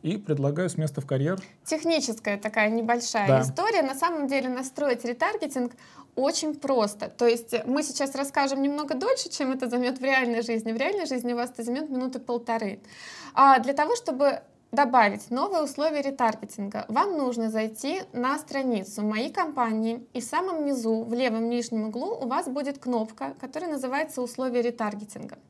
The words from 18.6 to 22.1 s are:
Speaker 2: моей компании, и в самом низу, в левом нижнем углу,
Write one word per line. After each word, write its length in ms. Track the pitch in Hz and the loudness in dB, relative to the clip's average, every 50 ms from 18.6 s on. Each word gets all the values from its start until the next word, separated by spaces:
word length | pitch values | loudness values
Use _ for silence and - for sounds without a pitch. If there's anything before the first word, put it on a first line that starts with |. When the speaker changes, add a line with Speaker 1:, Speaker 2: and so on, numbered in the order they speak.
| 269 254 240 202 185 - - - 208 | 0 0 0 -2 -2 -6 -6 -4 -2
Speaker 2:
моей 280 | 214 214 214 247 311 | -2 0 -2 -2 -2
компании, 720 | - - 359 320 285 277 240 226 220 220 220 226 226 240 233 - | -2 -2 -2 -2 0 -2 0 0 0 0 0 -2 -2 -4 -10 -10
и 80 | _ 254 | _ -10
в 40 | 233 | -8
самом 400 | - - 320 370 381 349 320 294 | -4 -2 -2 -2 0 -2 -2 0
низу, 380 | 285 277 254 226 226 226 220 226 | 0 -2 0 0 0 0 0 -2
в 100 | 233 233 | -2 -2
левом 340 | 240 262 240 220 226 226 233 | 0 0 0 0 0 0 0
нижнем 360 | 240 240 233 233 233 220 214 | 0 -2 -2 -2 -2 -2 -2
углу, 320 | 220 208 233 285 381 | -2 -4 -4 -4 -4